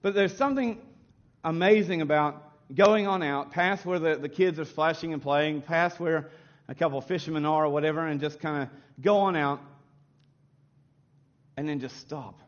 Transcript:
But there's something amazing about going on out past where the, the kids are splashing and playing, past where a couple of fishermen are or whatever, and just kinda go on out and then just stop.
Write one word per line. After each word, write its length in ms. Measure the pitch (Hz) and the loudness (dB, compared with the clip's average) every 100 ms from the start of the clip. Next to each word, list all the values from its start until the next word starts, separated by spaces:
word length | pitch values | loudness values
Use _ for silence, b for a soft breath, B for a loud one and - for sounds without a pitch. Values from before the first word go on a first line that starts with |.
But 140 | 202 202 | -2 0
there's 200 | 190 190 | 0 0
something 460 | 277 269 247 214 - - _ _ _ _ | -2 0 -4 -6 -14 -20 _ _ _ _
amazing 580 | 165 165 185 214 185 175 | -4 0 4 4 4 -2
about 500 | 151 151 147 143 - _ _ | 2 2 2 -2 -18 _ _
going 320 | 135 202 214 202 | 4 6 6 2
on 160 | 190 | 0
out 300 | 151 139 147 | 0 -2 -4
past 340 | 175 180 196 175 | -2 0 0 -2
where 140 | 180 | -2
the, 160 | 160 151 | 0 0
the 140 | 143 | -4
kids 280 | - 185 156 | 0 0 0
are 80 | 156 | -8
splashing 480 | - 160 160 165 | 0 0 0 -4
and 80 | 156 | -6
playing, 400 | 139 143 151 151 | 0 0 2 -2
past 380 | 139 165 175 170 | -2 0 0 -2
where 320 | 175 160 147 B B B B | -2 -2 -4 B B B B
a 60 | |
couple 240 | 139 165 139 | -2 -2 -2
of 80 | - | -4
fishermen 400 | 180 143 156 151 | -6 -4 -2 0
are 200 | 156 156 | 2 2
or 40 | |
whatever, 360 | 143 151 151 160 | 2 0 -2 -2
and 120 | 143 | -4
just 200 | 147 147 | -4 -6
kinda 320 | 160 147 127 B B B | -6 -4 -6 B B B
go 180 | 156 208 | 2 4
on 180 | 196 170 | 2 2
out 260 | 147 143 - - _ _ _ _ _ _ _ _ _ _ _ _ _ _ _ _ _ - | 0 -2 -8 -20 _ _ _ _ _ _ _ _ _ _ _ _ _ _ _ _ _ -8
and 120 | 151 | -4
then 100 | 147 | -4
just 180 | 127 - | -6 -12
stop. 420 | - 151 98 98 | -12 -12 -12 -18